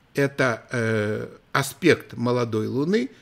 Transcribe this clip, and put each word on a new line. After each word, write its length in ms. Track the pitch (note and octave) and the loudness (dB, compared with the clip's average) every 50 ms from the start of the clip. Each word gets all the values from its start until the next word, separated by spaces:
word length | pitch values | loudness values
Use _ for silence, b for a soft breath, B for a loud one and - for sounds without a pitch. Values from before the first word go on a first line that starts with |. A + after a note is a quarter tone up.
| b _ - | b _ -2
это, 520 | - C#3 C#3 C#3 - C3+ B2+ A2+ - - - | -2 -2 0 0 0 0 0 0 -2 -6 -6
э, 560 | - B2 A2+ A2+ A2+ G#2+ G#2 G#2 G#2+ A2+ A#2 - - - _ _ - | -4 -2 0 0 0 0 0 -2 -2 -4 -6 -10 -14 -20 _ _ -2
аспект 600 | C3+ C3+ - - - - D#3+ C3 - - - - | -2 -2 -4 -4 2 4 4 4 4 2 -12 -8
молодой 540 | A#2 A#2+ B2 B2 B2 B2 A2+ A2 G#2+ G#2+ | -4 0 0 2 0 0 0 -2 -2 -2
Луны, 420 | G#2+ G#2+ B2+ D3 E3+ G3+ A#3 B3 C4+ B B | -2 -2 -2 0 0 0 0 0 -2 B B